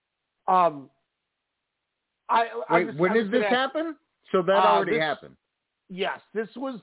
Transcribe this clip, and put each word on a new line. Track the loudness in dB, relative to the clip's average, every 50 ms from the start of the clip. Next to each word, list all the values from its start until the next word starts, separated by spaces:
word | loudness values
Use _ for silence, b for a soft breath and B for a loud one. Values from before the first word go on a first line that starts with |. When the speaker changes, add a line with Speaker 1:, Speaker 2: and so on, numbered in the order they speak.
| _ _ _ _ _ _ _ _ _
Speaker 1:
um, | 2 2 4 4 2 0 -4 -12 -18 _ _ _ _ _ _ _ _ _ _ _ _ _ _ _ _ _ _ _ _ _ _ _ _ _ _ _ 0
I, | 0 0 0 0 -4 -8 -4 0
I | 0
Speaker 2:
Wait, | 0 0
Speaker 1:
just, | 0 -2 -2
Speaker 2:
when | 0 2
Speaker 1:
I'm | 2
Speaker 2:
did | 0 0
Speaker 1:
just | 0
Speaker 2:
this | 0 0 2
Speaker 1:
gonna | 2 0
Speaker 2:
happen? | 0 0 -2 -2 -4 -6 -6 -8 -12 _ _ _ _ _ _
So | -2 0 2
that | 2 4
Speaker 1:
Uh, | 4 4
Speaker 2:
already | 4 4 2 2 0 0
Speaker 1:
this | 0
Speaker 2:
happened. | 0 -2 -4 -6 -10 -18 -20 _ _ _ _ _ _ _ _ _ _ _
Speaker 1:
Yes, | -8 -6 -6 -6 -6 -10 -14 _ -8
this | -6 -6 -6 -10
was | -10 -10 -10 -10 -12